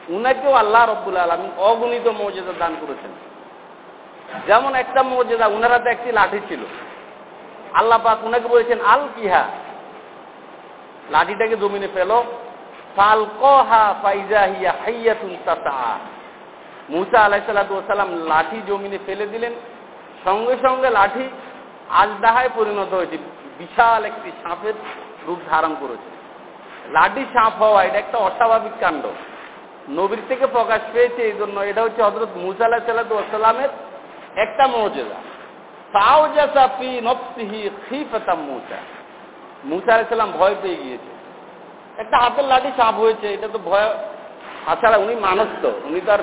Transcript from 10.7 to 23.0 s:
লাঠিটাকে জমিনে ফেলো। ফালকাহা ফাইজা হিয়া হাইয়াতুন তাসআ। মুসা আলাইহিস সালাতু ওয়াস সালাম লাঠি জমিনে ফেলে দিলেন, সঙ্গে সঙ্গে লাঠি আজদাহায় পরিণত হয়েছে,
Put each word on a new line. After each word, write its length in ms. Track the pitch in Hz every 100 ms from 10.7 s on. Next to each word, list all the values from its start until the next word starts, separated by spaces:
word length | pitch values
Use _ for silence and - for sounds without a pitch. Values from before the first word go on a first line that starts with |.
| - - - -
লাঠিটাকে 460 | 151 175 202 220 220
জমিনে 320 | 202 202 196
ফেলো। 300 | 196 185 233 240 - - - - - - -
ফালকাহা 1000 | 202 220 214 214 269 277 220 226 214 196
ফাইজা 380 | 202 196 196 208
হিয়া 340 | 190 190 180 165
হাইয়াতুন 520 | - 233 226 220 202 175
তাসআ। 540 | - 165 156 135 120 101 - - - - - - - - -
মুসা 300 | 151 190 233
আলাইহিস 260 | 208 202 202
সালাতু 280 | 208 196
ওয়াস 120 | 196 -
সালাম 400 | 202 196 170 160
লাঠি 360 | 156 165 220 196
জমিনে 320 | 196 196 196 -
ফেলে 200 | 196 208
দিলেন, 260 | 226 233 233 - - - - - -
সঙ্গে 320 | 185 202 233 254
সঙ্গে 280 | 254 262 262
লাঠি 380 | 220 196 208 262 - - - - - -
আজদাহায় 580 | 170 208 202 226 233 254
পরিণত 400 | 226 208 208 190
হয়েছে, 240 | 185